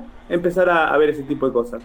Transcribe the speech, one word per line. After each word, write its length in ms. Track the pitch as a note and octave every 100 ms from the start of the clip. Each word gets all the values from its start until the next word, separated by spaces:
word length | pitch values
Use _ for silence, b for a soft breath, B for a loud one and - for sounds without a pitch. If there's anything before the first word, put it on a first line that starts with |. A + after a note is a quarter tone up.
| - - -
empezar 420 | F3 F3 F3+ F3+
a, 240 | E3+ D#3
a 20 | C#3
ver 140 | D3+
ese 140 | D3
tipo 220 | C3+ C#3 C3
de 40 |
cosas. 300 | B2+ A#2 A#2